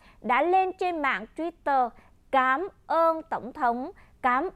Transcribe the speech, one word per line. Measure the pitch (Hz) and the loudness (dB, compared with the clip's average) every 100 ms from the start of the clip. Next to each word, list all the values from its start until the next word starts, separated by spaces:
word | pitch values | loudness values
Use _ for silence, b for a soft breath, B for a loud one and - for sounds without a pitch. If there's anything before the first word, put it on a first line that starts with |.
| b b | b b
đã | 220 247 | 0 2
lên | 330 381 370 | 4 4 2
trên | 349 359 330 | -2 -4 -2
mạng | 277 202 226 - | -2 -2 -6 -8
Twitter | 330 - - 269 240 b b _ _ | -8 -6 -2 0 0 b b _ _
cảm | 269 262 269 392 - - | 2 2 0 -4 -10 -2
ơn | 320 330 320 | 2 2 0
Tổng | - 208 226 | -4 -8 -8
thống, | 302 247 240 294 b b _ | -4 -2 -2 -6 b b _
cảm | 247 254 349 | 0 0 -2